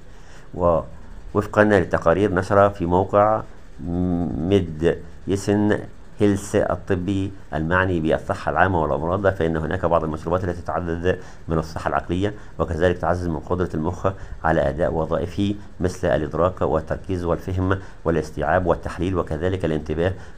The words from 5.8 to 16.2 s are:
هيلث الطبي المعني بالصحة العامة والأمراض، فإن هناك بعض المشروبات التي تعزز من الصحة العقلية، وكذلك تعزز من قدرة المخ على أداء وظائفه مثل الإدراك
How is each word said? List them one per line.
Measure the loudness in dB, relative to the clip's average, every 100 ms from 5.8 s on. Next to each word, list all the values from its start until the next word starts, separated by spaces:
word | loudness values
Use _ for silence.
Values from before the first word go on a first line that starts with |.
| -4 -14 -12 2
هيلث | 2 2 2 2
الطبي | 2 0 -2 -2 0 -2 -2 -6 -6
المعني | -4 2 2 4 2
بالصحة | 2 0 0 -4 0
العامة | 2 4 4
والأمراض، | 0 0 0 0 2
فإن | 2 0 0
هناك | -2 -2 2
بعض | 2
المشروبات | 2 -4 -2 -2
التي | -2 -4
تعزز | -4 -4 -4 0 0 0 -6 -12 -2
من | -2
الصحة | -2 -4 -2
العقلية، | -2 0 -2 -2 -4 -8 -4
وكذلك | -2 2 2 2
تعزز | 0 0 -2
من | -4
قدرة | -2 -2 -2
المخ | -2 -4 -2 -4 -4 -10 -4
على | 0 2 2
أداء | 0 0
وظائفه | 0 -2 -2 -2 -2 -2 -2 -8 -4
مثل | -4 0 0
الإدراك | 0